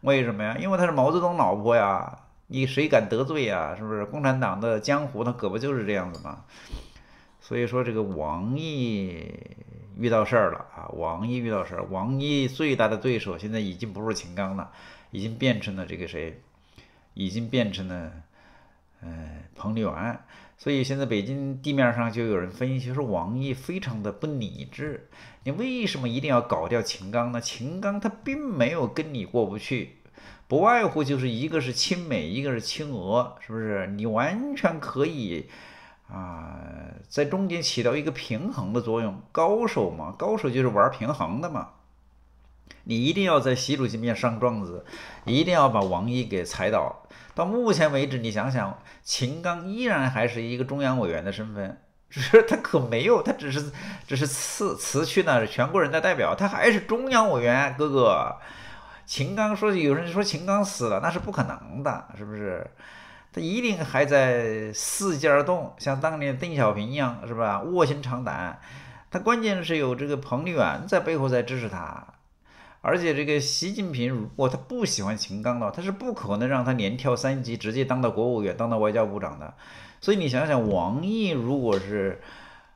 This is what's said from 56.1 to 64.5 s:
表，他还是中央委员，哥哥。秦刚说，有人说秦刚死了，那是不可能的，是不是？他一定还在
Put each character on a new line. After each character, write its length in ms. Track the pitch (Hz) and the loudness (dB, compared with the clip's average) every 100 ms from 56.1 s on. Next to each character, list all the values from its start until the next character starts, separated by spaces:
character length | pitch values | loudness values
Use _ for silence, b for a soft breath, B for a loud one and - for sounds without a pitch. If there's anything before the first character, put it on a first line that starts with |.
表， 220 | 160 92 - | 4 2 2
他 100 | 196 | 0
还 240 | - 233 | 4 4
是 80 | 208 | 4
中 280 | - 233 262 | 2 -2 4
央 180 | 247 214 | 4 6
委 100 | 135 | 4
员， 320 | 120 127 139 131 | 4 4 2 0
哥 140 | 151 | 2
哥。 460 | 135 113 82 58 - B B B B B B | 6 6 6 2 -4 B B B B B B
秦 300 | B - 135 | B -6 -4
刚 220 | 202 214 202 | 0 0 2
说， 180 | 214 | 2
有 200 | 190 147 | 4 4
人 120 | 143 175 | 4 2
说 160 | 185 | 0
秦 240 | 196 147 180 | 0 0 2
刚 180 | 202 | 2
死 200 | 196 - | 2 0
了， 160 | 120 98 | 0 2
那 100 | 160 | 0
是 80 | 180 | -2
不 140 | - | -2
可 100 | 170 | -2
能 400 | 107 135 - 92 | -2 -4 -10 -4
的， 240 | 139 101 - 101 | -2 -4 -6 -12
是 80 | |
不 120 | 104 107 | -10 -6
是？ 280 | 101 87 - - B B B B B | -4 -4 -8 -14 B B B B B
他 80 | - | -6
一 200 | 165 220 | -2 0
定 240 | 240 180 | 0 0
还 220 | 143 135 143 | 0 2 6
在 640 | 139 131 120 117 | 6 6 4 0